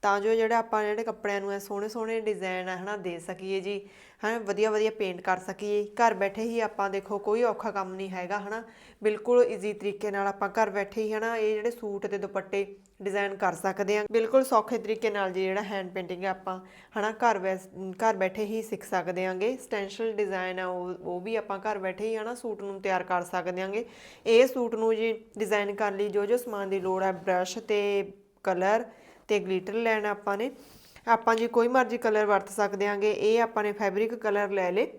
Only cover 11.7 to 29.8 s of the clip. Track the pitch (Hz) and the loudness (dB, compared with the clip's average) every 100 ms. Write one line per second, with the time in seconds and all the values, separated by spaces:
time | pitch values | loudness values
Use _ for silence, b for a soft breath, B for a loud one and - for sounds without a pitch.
11.7 | 233 214 196 196 196 196 196 190 202 196 | -4 -8 -6 -4 -4 -4 -6 -4 -4 -4
12.7 | - _ _ 196 202 202 196 196 170 196 | -8 _ _ -4 -2 -2 0 0 0 -4
13.7 | 190 196 208 208 220 220 262 262 233 214 | -2 0 0 2 2 6 4 6 4 4
14.7 | 233 226 220 220 202 190 185 190 190 202 | -4 -2 -2 0 0 0 0 0 0 -2
15.7 | 196 185 185 180 180 190 185 190 185 185 | -6 -4 -6 -6 -4 -4 -4 -6 -8 -10
16.7 | B B 220 208 220 240 202 185 190 190 | B B -2 -2 2 2 4 0 -2 -6
17.7 | 180 190 185 226 196 185 190 208 220 220 | -12 -10 0 2 4 0 0 -4 -4 -4
18.7 | 196 - 185 170 180 185 185 214 254 - | -8 -2 -2 -2 -2 -2 0 -2 -2 -6
19.7 | 214 196 - 226 214 202 190 185 185 185 | -6 -4 -4 -4 -2 -2 -2 -2 -4 -4
20.7 | 180 180 180 - 180 190 226 208 196 208 | -4 -6 -8 -6 -6 -4 -4 -4 -6 -4
21.7 | 208 190 185 214 220 220 240 240 202 196 | -4 -4 -4 -4 -2 -4 -6 -8 -6 -8
22.7 | 196 196 185 180 180 180 185 175 180 190 | -4 0 0 2 -2 0 -4 -2 -4 -2
23.7 | 208 233 B B B - 226 262 262 233 | -4 -6 B B B 6 8 8 4 -2
24.7 | 226 226 226 226 220 - - 208 208 202 | 0 2 2 0 -2 -8 -6 2 2 2
25.7 | 202 214 196 208 202 202 247 240 208 196 | 0 -2 0 0 0 2 0 0 -4 -2
26.7 | 196 185 185 190 185 - 180 185 233 226 | -2 0 0 0 0 0 2 0 -4 -2
27.7 | 208 202 202 196 - _ _ - 180 185 | 0 2 0 -2 -10 _ _ -2 2 4
28.7 | 220 233 B B B - 208 185 190 185 | 2 0 B B B 0 0 2 -2 -2
29.7 | 214 | -2